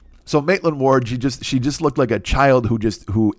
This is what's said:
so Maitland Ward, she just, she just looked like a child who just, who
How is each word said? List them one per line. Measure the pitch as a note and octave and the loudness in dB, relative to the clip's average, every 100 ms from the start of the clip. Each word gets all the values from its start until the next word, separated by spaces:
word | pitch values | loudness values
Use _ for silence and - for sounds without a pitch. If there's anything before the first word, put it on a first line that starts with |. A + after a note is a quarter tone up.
| _ - | _ -20
so | - D3+ | -2 -2
Maitland | D3 F#3+ E3+ D3 | 0 0 0 0
Ward, | C3+ C3+ A2+ | 2 2 2
she | B2 | -4
just, | C3+ - | -4 -6
she | - C3+ | -4 -2
just | B2 C#3 | -2 -2
looked | D3+ - | -2 0
like | B2+ | -2
a | G#2 | -2
child | - C#3 C#3 B2+ A2+ | -2 2 4 4 2
who | A#2 | 0
just, | A2 - - | -2 -4 -4
who | G2+ G#2+ | 0 0